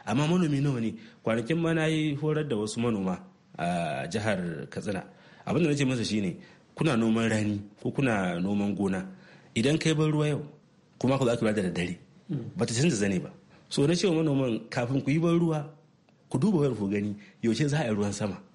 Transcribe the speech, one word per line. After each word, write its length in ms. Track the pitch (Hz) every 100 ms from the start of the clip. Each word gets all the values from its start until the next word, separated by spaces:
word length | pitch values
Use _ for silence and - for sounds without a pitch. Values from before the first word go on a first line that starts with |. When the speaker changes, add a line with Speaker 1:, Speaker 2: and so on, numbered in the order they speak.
| -
Speaker 1:
Amma 200 | 110 151
manomi 340 | 180 165 139
nawa 180 | 143 127
ne? 140 | 113 - - -
Kwanakin 340 | - 113 117 160
ma 140 | 165
na 100 | 165 160
yi 280 | 156 156
horar 300 | 139 151 151 151
da 80 | 113
wasu 220 | 107 -
manoma 380 | 120 107 92 90 - - _ -
a 480 | 87 87 82 67 67
jihar 580 | 110 110 95 87 82 -
Katsina. 340 | - 98 92 - - - - -
Abin 160 | 120
da 60 | 165
na 40 | 143
ce 80 |
masa 200 | 135 127
shine, 320 | 101 107 95 - - - _
kuna 220 | - 123 113
noman 320 | 113 113 113
rani 320 | 110 104 104 - -
ko 80 | 123
kuna 480 | 120 135 104 92 85
noman 340 | 92 104 101
gona. 300 | 101 98 92 92 - - - -
Idan 240 | - 123 160
kai 140 | 160
ban 180 | 156 156
ruwa 180 | 151 151
yau, 140 | 143 147 - _ _ _ -
kuma 200 | 123 135
ku 60 | 127
za 100 | 117
ku 80 |
lura 80 | 110
da 80 | 104
daddare. 360 | 92 85 87 87 - - -
Speaker 2:
Mm. 260 | 143 - -
Speaker 1:
Bata 160 | 117
canza 240 | 117 165 110
zane 220 | 202 90
ba. 100 | - - - - -
So, 160 | - 143
na 80 |
ce 120 | 175 202
wa 160 | 160
manoman, 460 | 160 139 131 110 -
kafin 320 | - 120 135
ku 60 | 135
yi 80 | 156
ban 200 | 170 170
ruwa, 280 | 170 156 147 - _ _ _ _ -
ku 100 | -
duba 200 | 180 185
wayar 160 | 143 110
ku 120 | 98
gani 280 | 104 104 101 - -
yaushe 260 | 117 110 147
za 100 | 147
a 80 | 127
yi 60 |
ruwan 180 | 104 104
sama. 260 | 101 104 92 -